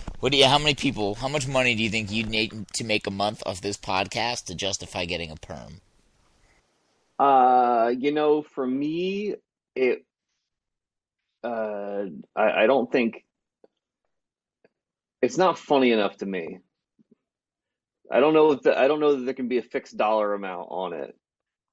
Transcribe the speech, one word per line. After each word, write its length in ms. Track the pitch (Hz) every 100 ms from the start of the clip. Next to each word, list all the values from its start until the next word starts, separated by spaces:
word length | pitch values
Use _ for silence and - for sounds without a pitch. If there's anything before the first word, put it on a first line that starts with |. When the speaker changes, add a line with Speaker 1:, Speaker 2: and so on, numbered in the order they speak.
| - -
Speaker 1:
what 120 | 123
do 60 | 139
you, 80 | 131
how 140 | 147
many 160 | 151 143
people, 400 | 143 107 104 104
how 120 | 131
much 200 | 147 131
money 260 | 135 127
do 80 | 110
you 80 | 113
think 220 | 110 104
you'd 180 | 107 110
need 380 | 110 110 107 101
to 100 | -
make 240 | 113 107 -
a 40 |
month 300 | 98 104 110 -
off 160 | 98
this 160 | 101 101
podcast 680 | - 95 98 117 117 120 -
to 100 | 87
justify 500 | 95 98 87 101 87
getting 260 | 87 85
a 40 | 78
perm? 460 | - 76 57 - _ _ _ _ _ _ _ _ _ _ _ _ _ -
Speaker 2:
Uh, 760 | 139 135 127 127 120 120 117 123
you 140 | 143
know, 320 | 151 151 151
for 240 | 147 - 127
me, 680 | 131 147 160 185 196 208 - _ _ _ -
it, 300 | 127 104 - _ _ _ _ _ _ _ _ _ _ _ _ _
uh, 600 | 117 113 107 104 101 101 101 - - -
I, 280 | 107 87
I 40 | 110
don't 240 | 135 -
think, 340 | 139 113 - - _ _ _ _ _ _ _ _ _ _ _ _ _ _ _ _ _ _ _
it's 160 | 123 131
not 200 | 185 -
funny 320 | - 143 127
enough 260 | 113 98 -
to 80 | 98
me. 340 | 92 80 - _ _ _ _ _ _ _ _ _ _ _ _ _ _ -
I 80 | 117
don't 140 | 147
know 180 | 156 156
if 100 | 135
the, 140 | 156 -
I 100 | 131
don't 120 | 151
know 160 | 147 139
that 80 | 127
there 80 |
can 140 | 127 123
be 100 | 120
a 60 |
fixed 320 | - 139 - 110
dollar 380 | 107 110 104
amount 340 | 101 98 90 87
on 240 | 90 92
it 220 | 82 67 - _ _ _ _ _